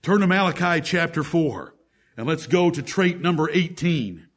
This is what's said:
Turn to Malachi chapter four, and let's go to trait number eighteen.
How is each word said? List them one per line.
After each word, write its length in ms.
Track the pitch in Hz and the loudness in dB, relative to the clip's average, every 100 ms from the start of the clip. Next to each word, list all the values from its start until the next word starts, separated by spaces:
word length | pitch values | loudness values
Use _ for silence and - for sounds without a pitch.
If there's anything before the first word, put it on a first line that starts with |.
Turn 180 | - 202 | 2 2
to 80 | 185 | 4
Malachi 540 | 190 190 151 175 165 | 2 2 0 0 0
chapter 420 | - 175 165 160 | 0 -2 0 -2
four, 520 | 143 170 151 95 69 _ _ _ _ - | 0 0 0 -2 -14 _ _ _ _ -8
and 100 | 120 | -4
let's 200 | 160 - | -4 0
go 220 | 180 175 | 2 4
to 120 | 165 | 0
trait 400 | - - 180 175 | -6 0 0 0
number 280 | 175 165 156 | -2 0 0
eighteen. 760 | 185 170 180 175 160 107 82 - | 0 -2 -2 -2 -2 -4 -10 -20